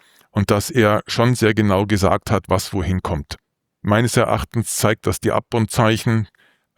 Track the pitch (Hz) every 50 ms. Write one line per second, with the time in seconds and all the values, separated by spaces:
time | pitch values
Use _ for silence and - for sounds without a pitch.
0 | _ _ _ _ _ _ - 107 101 - 107 101 - - - 120 110 104 107 -
1 | - - - 117 117 123 123 - 113 107 107 110 107 101 95 95 107 101 107 95
2 | 98 90 98 104 - - 113 92 - - 92 92 - - - 98 80 80 90 90
3 | - - 90 76 - - - - _ _ _ _ _ _ _ _ - 101 104 110
4 | 120 117 - 123 110 - 110 107 - - - 117 104 - - - - 107 113 -
5 | - - - - - 117 113 110 - - - 117 110 - - - 117 110 113 107
6 | - 123 113 110 101 - _ _ _ _ _ _ _ _ _